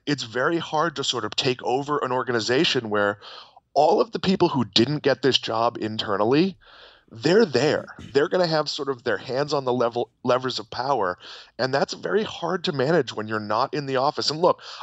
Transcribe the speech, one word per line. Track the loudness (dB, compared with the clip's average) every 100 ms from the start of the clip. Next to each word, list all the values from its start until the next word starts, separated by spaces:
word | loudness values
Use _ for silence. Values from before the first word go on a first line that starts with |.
| -4
it's | -4
very | -4 -2 0 -2
hard | -2 -2 -2 -2
to |
sort | -4 -2 -4
of | -2
take | -2 -2
over | 0 -2 0 -2
an | 0
organization | -2 0 0 2 2 2 0 0
where | 2 2 0 -8 -20 -20 -20 _ 2
all | 4 4
of | 2
the | -2
people | 0 2 2
who | 2
didn't | 0 2 2 2
get | 0 2
this | 2 0
job | 0 0 0 0
internally, | -6 -6 -2 0 2 2 2 -2 -18 -20 -20 -20 _
they're | -4 2 4
there. | 4 2 2 0 -4 -14 -2
They're | 0 2
gonna | 2 2
have | 0 -2
sort | -4 -6
of | -4
their | -2 -4
hands | -2 -4 0
on | 0
the | 0
level, | 2 2 0 -6 _
levers | 0 0 0 -6
of | -8
power, | -6 -2 0 0 -2 -10 -20 -14 -6
and | -2
that's | 0 -2
very | -4 -2 -2
hard | -2 -4 -4 -4
to | -2
manage | 0 2 2 0
when | -4 -4
you're | -4
not | 0 0 0
in | -2 -2
the | 0
office. | 0 0 -4
And | 0
look, | 2 0 -6 -12